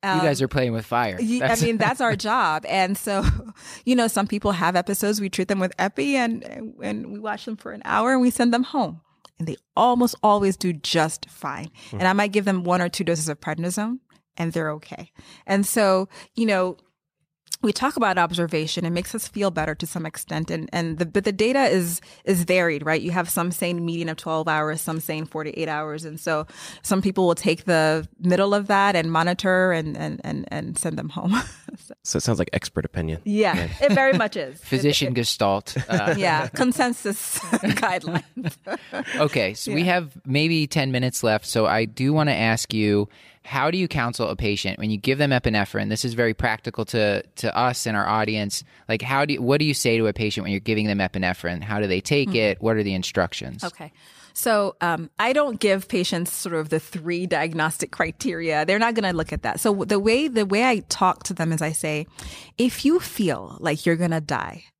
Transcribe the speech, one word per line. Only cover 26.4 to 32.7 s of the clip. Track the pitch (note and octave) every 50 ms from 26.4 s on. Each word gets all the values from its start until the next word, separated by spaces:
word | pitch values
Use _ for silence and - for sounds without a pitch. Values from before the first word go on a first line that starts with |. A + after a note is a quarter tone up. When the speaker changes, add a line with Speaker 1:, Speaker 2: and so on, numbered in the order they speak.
| D#3 - - - - - - - _
Speaker 2:
some | - G3+ F#3+ F#3+
people | G3+ F#3 - F#3
will | F3 E3+
take | E3 - - E3 E3 -
the | - F3 D#3+ D#3 D#3 D#3 D#3+ D#3 - - _
middle | D#3+ F3+ F3+ F3 G3 G3+ G3+
of | G3+ G3+ G3
that | G#3 G3 G3 G3+ G3+
and | F3 D#3+ E3
monitor | E3 D#3+ E3 F3 F3+ F3+ - F#3+ F#3 F#3 F#3 F#3 F3+
and, | E3 D#3 D#3 D3
and, | - D#3 D#3 D3+ - -
and, | - - - - - -
and | - - - - -
send | - E3+ D#3 -
them | - D3+
home. | - F#3 - F3 G3
<laughs> | B3 - - - - - - - -
So | - - - _ _
Speaker 3:
So | - -
it | - -
sounds | - A#2 F2
like | F2+ - -
expert | F#2 - -